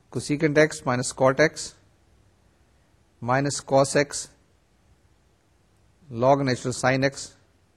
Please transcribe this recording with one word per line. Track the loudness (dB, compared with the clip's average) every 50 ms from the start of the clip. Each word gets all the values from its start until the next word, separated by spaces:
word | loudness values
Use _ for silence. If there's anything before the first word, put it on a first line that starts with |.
| _ _ -10
cosecant | -10 -6 -4 -4 0 0 2 4 4
x | 4 4 2 -4 -4
minus | -2 -2 -2 -2 -6 -2 0
cot | 2 2 4 4
x | 2 0 0 -4 -12 -14 -16 _ _ _ _ _ _ _ _ _ _ _ _ _ _ _ _ _ _ _ _ _ _ _ _ _ _ _ _ _ -4
minus | -2 -2 0 -2 -2 -6 -8 -6 0
cos | 2 2 2 4 2 0
x | 0 0 -4 -10 -12 -14 _ _ _ _ _ _ _ _ _ _ _ _ _ _ _ _ _ _ _ _ _ _ _ _ _ _ _ _ _ _ _ _ _ _ _ -14
log | -6 0 2 4 4 4
natural | 2 -2 -2 -2 -4 -8
sin | -8 -2 -2 0 0 0 0
x | -2 -4 -6 -12 -18 -20 _ _ _ _ _ _ _ _